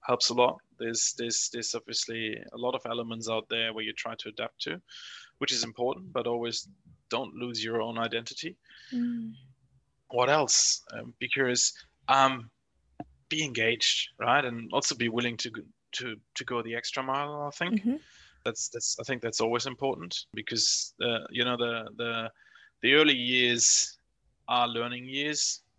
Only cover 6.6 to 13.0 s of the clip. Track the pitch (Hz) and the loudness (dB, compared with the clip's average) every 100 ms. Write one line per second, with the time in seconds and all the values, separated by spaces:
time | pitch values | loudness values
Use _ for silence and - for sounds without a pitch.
6.6 | - - - - _ 120 131 71 123 117 | -8 -18 -20 -20 _ -4 -4 -6 -6 -4
7.6 | 110 113 113 113 117 117 117 - 160 - | -2 0 0 -2 -2 -2 -6 -8 -10 -10
8.6 | _ - - 247 240 233 226 226 - _ | _ -20 -6 -2 -2 -2 -6 -10 -18 _
9.6 | _ _ _ _ _ 120 123 151 139 - | _ _ _ _ _ 0 4 6 6 4
10.6 | - - - - 120 117 123 - 131 123 | 4 0 -4 -12 -12 -8 -4 0 2 4
11.6 | - - - _ - 135 135 131 113 _ | 2 -2 -20 _ 2 6 6 4 -8 _
12.6 | _ _ _ _ | _ _ _ _